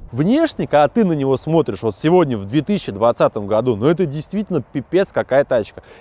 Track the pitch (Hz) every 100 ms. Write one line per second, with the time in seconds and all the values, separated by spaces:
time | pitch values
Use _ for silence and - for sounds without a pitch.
0 | - 113 170 277 320 - 165 147 147 233
1 | 190 156 135 131 151 165 131 98 113 -
2 | 156 180 151 110 98 143 151 202 - 98
3 | 117 117 151 110 101 107 123 101 131 170
4 | 170 147 - 196 202 165 - 147 - 175
5 | 196 120 110 135 143 123 - - - -